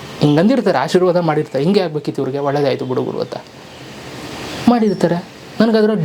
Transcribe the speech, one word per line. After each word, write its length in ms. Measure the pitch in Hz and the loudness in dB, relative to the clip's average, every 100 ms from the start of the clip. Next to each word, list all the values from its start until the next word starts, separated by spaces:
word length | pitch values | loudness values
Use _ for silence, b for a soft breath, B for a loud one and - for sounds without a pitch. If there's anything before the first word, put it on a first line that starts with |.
| - - | -8 0
ಹಿಂಗೆ 200 | 151 147 | 2 4
ಅಂದಿರ್ತಾರೆ, 380 | 202 269 196 143 | 4 4 2 0
ಆಶೀರ್ವಾದ 400 | 147 180 180 175 | 2 2 4 2
ಮಾಡಿರ್ತಾರೆ, 460 | 165 151 147 135 | 2 0 -2 -2
"ಹಿಂಗೆ 180 | 156 202 | 0 2
ಆಗಬೇಕಿತ್ತು 400 | 175 151 151 143 | 0 -4 -6 -4
ಇವ್ರಿಗೆ, 180 | 135 139 | -4 -2
ಒಳ್ಳೇದಾಯ್ತು 460 | 143 143 143 127 127 | -2 0 0 0 -2
ಬಿಡುಗರು" 340 | 127 117 - | -4 -4 -4
ಅಂತ 180 | - - - - - - - - - - - - - - - | -6 -8 -14 -20 -20 -20 -18 -18 -16 -14 -14 -12 -12 0 2
ಮಾಡಿರ್ತಾರೆ. 560 | 240 214 175 170 175 - - - - | 4 2 2 0 0 -4 -18 -20 0
ನನಗೆ 160 | 226 220 | 2 4
ಅದರ 120 | 214 208 | 2 2